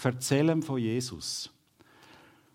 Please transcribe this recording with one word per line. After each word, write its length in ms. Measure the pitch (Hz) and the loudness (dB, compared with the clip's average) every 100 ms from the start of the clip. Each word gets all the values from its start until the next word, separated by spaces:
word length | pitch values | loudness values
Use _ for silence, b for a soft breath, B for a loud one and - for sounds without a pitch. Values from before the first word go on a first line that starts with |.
Erzähl 460 | 127 123 - 139 160 | -2 0 2 4 4
ihm 140 | 160 | 2
von 140 | 156 131 | 0 -2
Jesus.“ 720 | 110 120 123 80 - - - _ _ _ B B B B B B B | 0 -2 -4 -8 -8 -8 -10 _ _ _ B B B B B B B